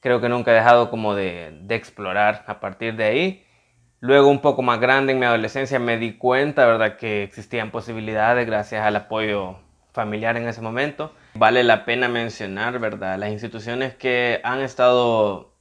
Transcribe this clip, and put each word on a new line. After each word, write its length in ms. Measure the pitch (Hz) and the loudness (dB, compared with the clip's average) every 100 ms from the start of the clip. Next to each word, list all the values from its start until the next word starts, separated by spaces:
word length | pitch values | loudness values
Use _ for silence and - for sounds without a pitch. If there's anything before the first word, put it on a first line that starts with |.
creo 200 | 131 123 | 2 0
que 80 | 120 | 2
nunca 220 | 123 120 | -2 4
he 40 | 113 | 6
dejado 340 | 117 120 120 | 8 6 6
como 260 | 113 107 101 | -2 -2 -2
de, 440 | 95 87 80 78 | -4 -6 -14 -18
de 120 | 95 113 | -6 -6
explorar 680 | - - 98 95 104 107 - | -6 -12 -6 0 2 0 -8
a 120 | 104 | -10
partir 360 | 101 92 113 110 | -10 -8 -8 -2
de 80 | |
ahí. 420 | 110 123 180 190 _ _ _ _ _ _ | 0 0 -2 -6 _ _ _ _ _ _
Luego 300 | 120 139 139 | 2 6 6
un 100 | 139 | 4
poco 220 | 147 139 | 0 0
más 180 | 127 117 | 0 0
grande 340 | 127 135 135 | 2 2 2
en 60 | 131 | 0
mi 60 | 123 | 2
adolescencia 540 | 117 110 139 131 131 | 0 -2 -6 -4 -2
me 180 | 120 117 | -2 -2
di 200 | 113 107 | -4 -4
cuenta, 480 | 127 127 147 143 123 | 0 2 0 4 4
¿verdad?, 320 | 113 110 107 | 4 0 -2
que 260 | 113 104 | -6 -4
existían 480 | 101 - 107 120 107 | -6 -12 -8 -8 -6
posibilidades 760 | 117 110 113 110 107 110 123 117 | -8 -10 -10 -6 0 2 2 0
gracias 400 | 107 104 110 107 | -4 -4 -2 0
al 100 | 104 | -2
apoyo 600 | - 110 110 101 92 95 _ _ _ | -4 -4 -2 -4 -6 -12 _ _ _
familiar 420 | - 107 107 113 117 | -8 -6 -4 -2 -2
en 100 | 117 | -4
ese 140 | 113 | -8
momento. 520 | 113 117 143 143 156 _ _ | -8 -4 -6 -6 -14 _ _
Vale 300 | - 110 123 | 2 4 4
la 220 | 123 110 - | 4 4 2
pena 220 | 120 123 | -2 -2
mencionar, 680 | 117 117 - 101 98 113 123 | -2 -6 -8 -10 -6 -6 -4
¿verdad?, 380 | 113 104 95 95 | -6 -6 -8 -6
las 140 | 104 | -6
instituciones 640 | 107 113 113 107 120 131 123 | -8 -10 -12 -10 -6 -6 -4
que 460 | 131 123 123 117 | -2 0 0 -2
han 160 | 120 127 | -4 -4
estado 960 | 135 - 127 123 120 113 104 92 - _ | -6 2 4 4 4 2 0 -2 -12 _